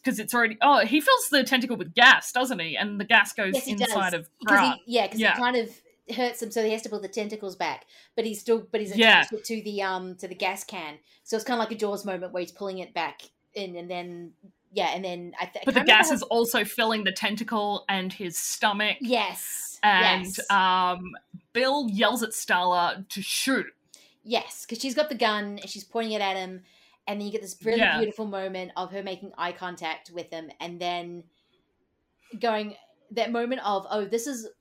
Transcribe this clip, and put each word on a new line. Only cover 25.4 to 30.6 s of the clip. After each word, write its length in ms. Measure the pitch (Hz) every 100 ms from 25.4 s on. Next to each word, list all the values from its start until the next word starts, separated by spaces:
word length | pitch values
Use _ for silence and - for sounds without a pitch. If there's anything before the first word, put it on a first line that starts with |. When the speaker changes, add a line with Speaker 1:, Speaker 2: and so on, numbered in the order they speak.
| 202 196
Speaker 2:
and 100 | 190
she's 140 | 208
pointing 300 | - 233 226
it 80 | 214
at 160 | 196 190
him, 260 | 185 185 185 _ _ _ -
and 120 | 208
then 60 | 208
you 40 |
get 100 | 214
this 160 | 190 -
really 160 | 220 226
Speaker 1:
Yeah. 180 | 202 160
Speaker 2:
beautiful 280 | 214 208 214
moment 440 | 196 190 185 180 -
of 140 | 180
her 120 | 190
making 300 | 196 185 196 -
eye 140 | 175
contact 580 | 175 180 175 165 156 -
with 180 | 175 156
him, 200 | 165 160
and 200 | -